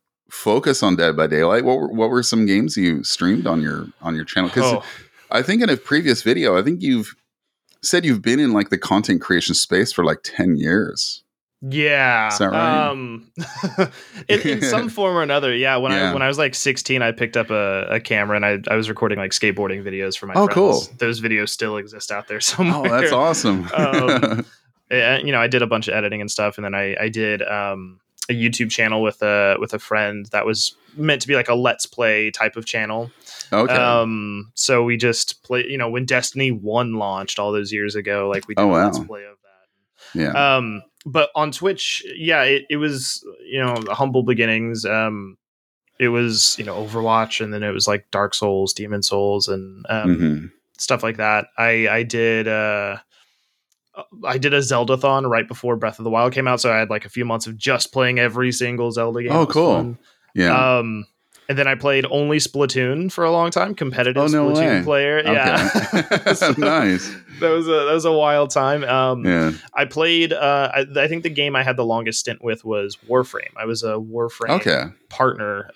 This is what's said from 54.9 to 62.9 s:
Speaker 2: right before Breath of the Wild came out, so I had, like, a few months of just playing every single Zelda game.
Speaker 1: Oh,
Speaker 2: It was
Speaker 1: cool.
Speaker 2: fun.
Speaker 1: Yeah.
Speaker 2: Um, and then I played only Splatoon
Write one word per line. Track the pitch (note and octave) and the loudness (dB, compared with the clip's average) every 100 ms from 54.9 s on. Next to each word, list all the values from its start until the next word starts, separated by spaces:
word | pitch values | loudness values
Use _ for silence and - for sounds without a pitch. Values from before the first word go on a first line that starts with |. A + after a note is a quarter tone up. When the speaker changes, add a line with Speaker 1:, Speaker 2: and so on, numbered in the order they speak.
| C3 C#3 C3+ C3+ | 2 2 2 2
Speaker 2:
right | A#2 A2 | 0 -2
before | - B2 A#2 | -6 -4 -2
Breath | A2 - | -4 -6
of | |
the | A2+ | -2
Wild | A2+ A#2+ | 0 2
came | C3 C3 | 0 0
out, | B2 | 2
so | B2+ | 2
I | A2 | 0
had, | A2 | 0
like, | G#2+ G#2 | -4 -6
a | |
few | - | -6
months | A#2+ A2+ A#2 | -4 -4 -6
of | A2 | -6
just | C3 B2+ - | -2 0 0
playing | C3 B2+ B2 | 0 0 2
every | A#2+ A2+ B2+ | 0 0 -2
single | B2 B2 A#2+ A#2+ | 0 -2 -2 -2
Zelda | A2+ A#2 A#2 | -2 -2 -2
game. | A#2+ | 0
Speaker 1:
Oh, | D#3 | 2
Speaker 2:
It | D3 | 4
was | |
Speaker 1:
cool. | D3+ E3+ G2+ | 4 4 2
Speaker 2:
fun. | A#2+ A#2 _ _ _ | 0 -8 _ _ _
Speaker 1:
Yeah. | - F2 B2+ C3 B2 | 0 2 4 4 2
Speaker 2:
Um, | A2+ A2 G2+ _ _ _ - | 0 -6 -10 _ _ _ -4
and | C#3 | 0
then | C#3 | 0
I | C3 | 0
played | C#3 C3+ C3+ | 2 2 2
only | C#3+ D3 D3+ | 0 0 0
Splatoon | - C#3 C#3 C3 B2+ | 0 0 0 0 0